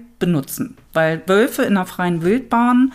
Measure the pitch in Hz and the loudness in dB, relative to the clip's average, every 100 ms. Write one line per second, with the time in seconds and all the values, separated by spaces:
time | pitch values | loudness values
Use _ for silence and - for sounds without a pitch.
0 | - _ 175 160 - - - - _ 160 | -12 _ -2 -2 -4 -8 -10 -12 _ 0
1 | 160 160 160 196 247 226 254 196 185 - | 0 -2 0 2 2 0 0 0 -2 -4
2 | 180 170 170 233 - 233 240 247 262 | -2 0 0 -2 0 0 2 4 2